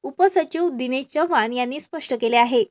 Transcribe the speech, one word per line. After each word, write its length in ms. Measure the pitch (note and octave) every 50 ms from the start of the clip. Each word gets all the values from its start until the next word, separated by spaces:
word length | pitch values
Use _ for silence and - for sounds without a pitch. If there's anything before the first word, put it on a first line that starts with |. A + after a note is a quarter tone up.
उपसचिव 640 | - - - - F4+ G4 F#4+ F#4+ D#4+ D#4+ - E4 F4 F4
दिनेश 460 | C4 A#3 B3+ B3 B3+ C4+ C4+ _ -
चव्हाण 380 | D4+ D#4 F4 F4 A#3+ G#3+ A3+
यांनी 280 | B3 B3 B3 B3 C4+ D4+
स्पष्ट 340 | - _ - D#4+ - - B3+ A3
केले 160 | A#3+ A3+ A#3
आहे. 280 | A#3 A#3+ A#3+ C4 A#3+ G#3 -